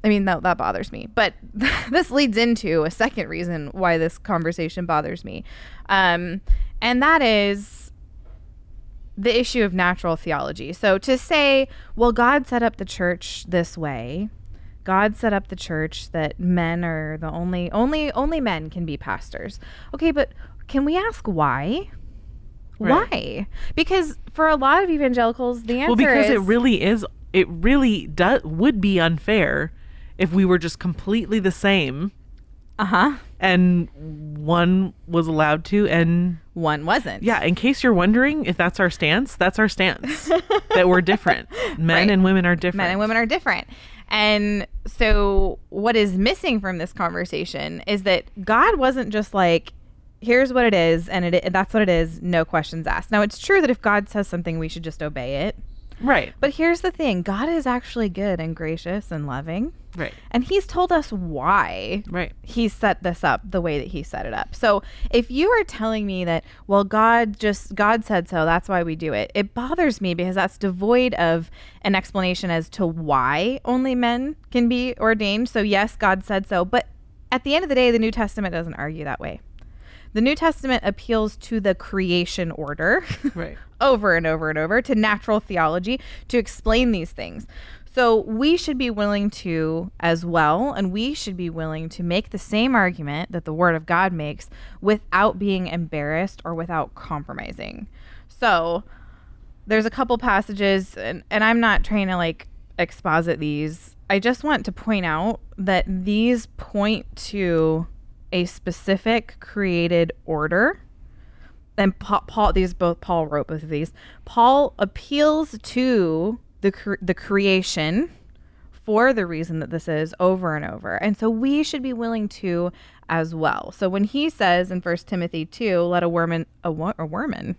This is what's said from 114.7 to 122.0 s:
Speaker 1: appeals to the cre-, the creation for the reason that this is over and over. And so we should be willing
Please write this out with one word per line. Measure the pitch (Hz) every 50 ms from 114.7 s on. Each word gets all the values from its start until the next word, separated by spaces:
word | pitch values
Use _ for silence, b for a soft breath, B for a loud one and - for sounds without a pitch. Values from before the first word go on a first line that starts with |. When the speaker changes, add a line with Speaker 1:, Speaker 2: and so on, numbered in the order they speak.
| - -
Speaker 1:
appeals | 208 196 - - - - 285 285 294 302 302 311 320 196 - 214 -
to | - - 247 254 262 247 220 185 165 160 160 170 208 226 240 - - _ -
the | - 202 190
cre-, | - - 208 196 - -
the | 175 180
creation | - - - 196 196 196 196 190 185 185 - - 180 156 151 170 214 311 349 - - - - - b b b b b b b b - -
for | - 214 214 233 262 269
the | 226 190
reason | 170 170 156 165 165 165 160
that | 151 -
this | - 165 - -
is | 160 151 156 165 - -
over | 180 185 190 185 185 170 156
and | 151 147
over. | - - - - 101 90
And | - - 208 202
so | - 220 226
we | 226 220 240 269 285 294 311
should | - - 294 247
be | 269 247
willing | 226